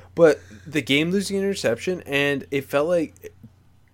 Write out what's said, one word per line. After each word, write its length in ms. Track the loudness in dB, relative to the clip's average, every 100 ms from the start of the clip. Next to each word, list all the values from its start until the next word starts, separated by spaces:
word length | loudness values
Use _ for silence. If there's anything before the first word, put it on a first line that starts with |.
| -14 4
But 260 | 4 4 -4 -20 -6
the 160 | -6
game-losing 560 | 2 2 2 -2 -2 -4
interception, 640 | -2 -2 -2 -2 -4 -6 -2
and 400 | 0 0 -2 -2
it 140 | -6 -2
felt 240 | -2 0
like 420 | 0 -2 -8 -20 -20 -20 _ _ _ _